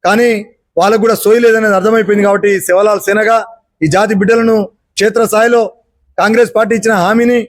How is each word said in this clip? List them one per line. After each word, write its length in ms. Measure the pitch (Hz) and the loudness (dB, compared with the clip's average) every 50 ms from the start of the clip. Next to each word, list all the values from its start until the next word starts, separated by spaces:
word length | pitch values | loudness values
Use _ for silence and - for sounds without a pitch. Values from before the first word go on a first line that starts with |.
| _ | _
కానీ 260 | 175 202 220 240 240 226 208 208 - _ _ _ _ _ - | 0 0 2 2 0 0 -2 -6 -12 _ _ _ _ _ -2
వాళ్ళకు 240 | 175 196 220 220 | 0 0 0 0
కూడా 140 | 202 226 220 | 0 0 -2
సోయి 260 | - - 202 220 240 240 | 0 0 2 2 4 4
లేదనేది 320 | 233 220 226 220 214 202 190 | 2 2 2 0 0 0 0
అర్థమైపోయింది. 460 | 185 220 220 226 214 180 208 208 202 202 | 0 0 0 0 0 0 0 0 2 0
కాబట్టి 240 | 202 202 196 208 202 190 | 0 0 0 0 -2 -2
సేవలాల్ 400 | - 196 180 185 208 214 208 196 - - | -2 -2 0 0 2 0 0 -2 -2 -2
సేనగా 300 | 202 214 214 214 226 226 202 - - _ _ _ _ _ | -2 -2 0 0 0 -2 -2 -6 -16 _ _ _ _ _
ఈ 80 | 160 156 147 | -4 -2 0
జాతి 180 | 185 214 202 220 | 0 0 0 0
బిడ్డలను 400 | 190 208 202 233 233 226 226 220 214 202 - _ _ _ _ _ - | 0 0 0 2 2 2 0 0 0 -2 -6 _ _ _ _ _ -2
క్షేత్రస్థాయిలో 640 | 196 220 202 226 226 - 214 214 220 240 240 240 226 185 - _ _ _ _ _ _ _ _ - | -2 -2 0 0 -2 0 0 0 0 2 0 0 -2 -2 -6 _ _ _ _ _ _ _ _ -2
కాంగ్రెస్ 340 | 175 208 220 233 240 220 - | -2 0 2 2 0 0 0
పార్టీ 180 | 214 226 202 233 | -2 -2 0 -2
ఇచ్చిన 180 | 220 202 220 226 | -2 -2 -2 0
హామీని 460 | 196 170 185 214 233 233 240 247 240 214 | 0 0 0 0 0 0 0 0 -2 -4